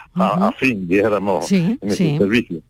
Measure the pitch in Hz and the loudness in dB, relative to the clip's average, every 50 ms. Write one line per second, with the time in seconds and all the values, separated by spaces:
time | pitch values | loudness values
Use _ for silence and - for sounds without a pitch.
0 | - - _ 170 185 95 104 - 113 113 - - 139 135 120 98 92 85 90 101 | -20 -8 _ 0 0 2 2 2 0 0 0 0 -2 -2 -2 -2 -2 0 0 2
1 | 98 113 104 98 95 101 95 78 80 - 196 190 165 180 226 294 - 202 196 - | 2 2 0 0 0 0 -2 -2 0 0 0 2 2 0 -2 -2 -4 -4 -2 0
2 | 190 156 143 151 - 98 110 123 - - 87 80 - | 0 0 2 0 0 2 2 0 -2 -2 -8 -12 -12